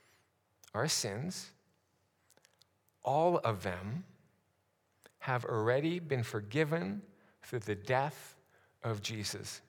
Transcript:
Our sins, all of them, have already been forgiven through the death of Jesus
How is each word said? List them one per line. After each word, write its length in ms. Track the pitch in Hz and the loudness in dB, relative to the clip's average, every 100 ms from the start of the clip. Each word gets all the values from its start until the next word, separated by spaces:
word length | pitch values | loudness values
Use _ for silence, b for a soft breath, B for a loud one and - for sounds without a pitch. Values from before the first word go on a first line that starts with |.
| b b b _ _ _ - | b b b _ _ _ -6
Our 140 | 104 151 | -2 0
sins, 640 | - 107 101 165 - - - _ _ _ _ _ _ _ - _ _ _ _ _ _ | 2 0 -2 -4 -6 -10 -16 _ _ _ _ _ _ _ -20 _ _ _ _ _ _
all 340 | - 143 170 175 | 0 4 6 4
of 220 | 117 101 | 4 2
them, 440 | 95 90 98 147 - - _ _ _ _ _ _ _ _ - _ | -2 -4 -4 -6 -8 -16 _ _ _ _ _ _ _ _ -20 _
have 260 | - 123 - | -2 0 2
already 540 | 113 110 131 160 175 | 2 4 4 2 0
been 240 | 160 131 | 0 0
forgiven 800 | 117 110 101 135 151 165 185 202 - b b b | 0 -4 -2 2 2 2 0 -4 -8 b b b
through 160 | - 127 | -6 -4
the 160 | 110 98 | -2 -2
death 600 | 98 127 143 - - - b b b b | 2 2 2 -2 -14 -20 b b b b
of 200 | 120 107 | -4 -4
Jesus 580 | 101 110 101 101 98 - | -4 -4 -4 -6 -8 -12